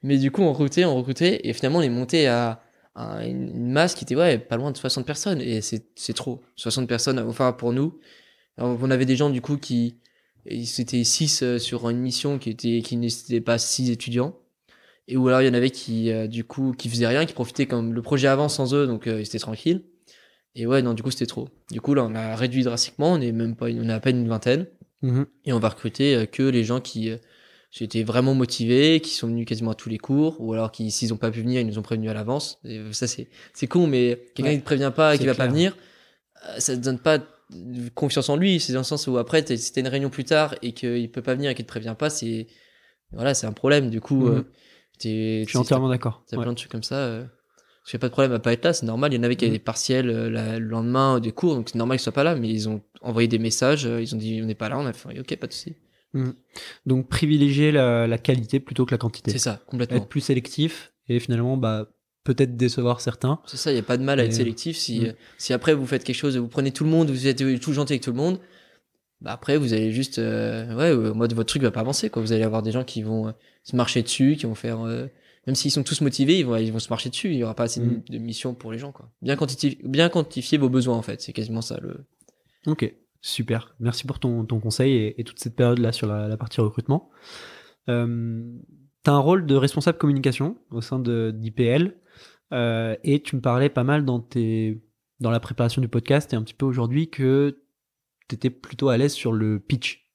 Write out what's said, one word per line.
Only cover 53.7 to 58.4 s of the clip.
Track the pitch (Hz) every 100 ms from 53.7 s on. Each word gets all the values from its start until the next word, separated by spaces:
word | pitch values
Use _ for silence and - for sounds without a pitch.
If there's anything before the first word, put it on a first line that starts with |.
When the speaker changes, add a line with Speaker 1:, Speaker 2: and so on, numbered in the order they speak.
| 147 127
Speaker 1:
euh, | 117
ils | 117
ont | 113
dit, « | 110 110
On | 110
n'est | 104
pas | 110
là », | 131
on | 143
a |
fait, « | 110 131 -
Ok, | 127 -
pas | -
de |
souci. » | - - 165 _ _ _
Speaker 2:
Mhm. | 139 127 - _ - - - -
Donc | 131 127
privilégier | - 151 151 143 139 151
la, | 147 127 120 113
la | 117
qualité | - 127